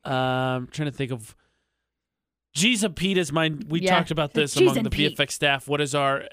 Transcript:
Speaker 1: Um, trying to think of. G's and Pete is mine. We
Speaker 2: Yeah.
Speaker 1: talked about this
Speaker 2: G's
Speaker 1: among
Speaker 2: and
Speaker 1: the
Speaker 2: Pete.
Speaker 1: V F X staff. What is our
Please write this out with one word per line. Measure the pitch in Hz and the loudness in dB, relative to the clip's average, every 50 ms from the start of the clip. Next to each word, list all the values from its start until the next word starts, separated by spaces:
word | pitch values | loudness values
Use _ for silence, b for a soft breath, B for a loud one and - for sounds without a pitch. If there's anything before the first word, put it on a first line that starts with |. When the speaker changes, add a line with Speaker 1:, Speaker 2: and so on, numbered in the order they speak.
| _ | _
Speaker 1:
Um, | 147 135 127 131 131 127 127 131 131 127 127 123 - | -2 -2 0 0 0 0 0 0 -2 -2 -4 -6 -8
trying | - 147 151 147 | -8 -6 -6 -6
to | |
think | 131 - 139 120 | -4 -4 -6 -6
of. | 131 117 110 - - _ _ _ _ _ _ _ _ _ _ _ _ _ _ _ _ _ _ _ _ _ _ _ _ | -6 -10 -10 -18 -20 _ _ _ _ _ _ _ _ _ _ _ _ _ _ _ _ _ _ _ _ _ _ _ _
G's | 143 180 240 254 208 214 | 2 2 2 4 2 0
and | 202 156 | -2 -2
Pete | - 170 190 196 | -2 -2 0 2
is | 180 175 139 | 0 0 0
mine. | 143 160 160 156 151 143 - 147 | 0 0 0 0 -2 -4 -6 -4
We | 156 170 | -4 -2
Speaker 2:
Yeah. | 180 185 185 | 2 2 2
Speaker 1:
talked | 170 165 - | 2 2 0
about | 160 160 151 143 - | -2 -2 -2 -2 0
this | 156 147 139 | 0 0 0
Speaker 2:
G's | - - | 4 4
Speaker 1:
among | 370 - - | 4 4 4
Speaker 2:
and | 240 220 | 2 -2
Speaker 1:
the | - | -2
Speaker 2:
Pete. | - 147 147 147 | 0 2 0 0
Speaker 1:
V | - | 2
F | - | 0
X | 143 - - | -2 -2 -2
staff. | - 151 143 139 135 - | 0 2 2 2 0 -2
What | 139 147 143 | -2 -2 0
is | 147 139 131 | 0 0 0
our | 147 139 139 135 139 - - | 0 2 2 0 -2 -4 -10